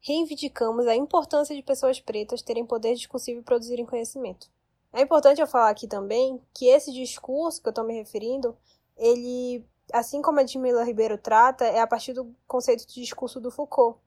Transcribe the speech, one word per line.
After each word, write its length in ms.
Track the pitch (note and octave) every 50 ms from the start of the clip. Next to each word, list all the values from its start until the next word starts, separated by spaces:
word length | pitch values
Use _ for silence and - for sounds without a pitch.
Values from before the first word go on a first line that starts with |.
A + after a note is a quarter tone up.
| _
reivindicamos 800 | - C#4+ D#4+ E4+ D4+ D4+ C#4 - C#4 _ - A#3+ A3+ A3+ A#3 B3
a 80 | A#3 A3+
importância 600 | A#3 C#4+ D4 - F4 D4+ D4+ - D4 D4 D4 D4+
de 80 | C#4+ C4+
pessoas 360 | - C#4 C4 - C4 C4 B3+
pretas 420 | _ - A3 G#3+ G#3+ G#3+ - A#3
terem 240 | - - A#3 A3+ A#3+
poder 300 | A3+ B3 A3+ A3 A3+ A#3+
discursivo 460 | A#3+ - - _ C4 - - A#3+ A#3+
e 20 | A#3+
produzirem 420 | - B3+ A#3+ A3+ A#3 B3 A#3+ A#3+
conhecimento. 640 | A3+ - A#3+ A#3 A#3 - C#4 B3+ G3+ F#3 _ - _ _ _ _ _ _ _ _ _ _
É 100 | A3+ C4+
importante 380 | C4+ E4 D4+ C#4+ C#4+ C#4+ C#4+
eu 80 | D#4 C#4
falar 220 | - B3+ A#3 A3
aqui 180 | G#3 - - G#3
também 520 | - G3+ G3 G3+ G#3+ A#3 B3+ C4 C4 B3 _ _ _
que 140 | - C4 B3
esse 240 | B3+ D4 C#4+ - C4
discurso 680 | B3+ B3+ A#3+ - - - - B3+ C#4+ D#4+ E4+ D#4+ -
que 80 | _ A#3
eu 40 | G#3+
tô 100 | - A3+
me 100 | A3+ A3+
referindo, 640 | A3+ G#3+ G#3+ - G#3+ G#3 A3+ B3+ C4+ C4 A#3+ A#3 _ _ _ _ _ _ _ _
ele, 680 | - - A#3 A#3+ A#3+ A#3+ B3 B3 B3 B3 B3 B3 B3 A#3 _ _ _ _ _ -
assim 300 | A#3 A#3 - - C#4+ D4
como 160 | E4 D#4 D4
a 60 | C4+
Djamila 400 | B3 - C4+ B3+ B3+ A#3+ A#3+ A#3
Ribeiro 340 | A#3+ A#3 G#3 A3 A3 G#3+ G#3
trata, 460 | _ - A3 A3 A#3 B3+ C4 - B3
é 160 | A3+ G3 A3+
a 60 | A3+ A3+
partir 240 | - A3+ - - B3+
do 200 | A#3+ B3+ A#3 A#3+ _ _
conceito 400 | _ - B3+ B3 - B3 A#3 -
de 80 | _ -
discurso 460 | B3+ B3 A#3 - - - A#3+ - C4
do 100 | A3 B3
Foucault 480 | A#3+ - D4 C#4+ - - B3+ A#3 A#3 _ _